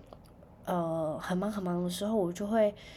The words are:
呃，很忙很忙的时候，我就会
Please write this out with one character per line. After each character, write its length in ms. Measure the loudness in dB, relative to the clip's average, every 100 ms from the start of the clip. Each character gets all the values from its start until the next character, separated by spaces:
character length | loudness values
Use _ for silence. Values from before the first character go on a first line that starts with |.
| -10 -20 -20 -20 -20 -12 -2
呃， 520 | 0 0 0 -2 -4
很 160 | -2 0
忙 120 | 0
很 140 | -2
忙 180 | -2 0
的 80 | 0
时 140 | -2
候， 140 | 0 2
我 140 | 2
就 140 | -2 0
会 260 | 4 4 2 -12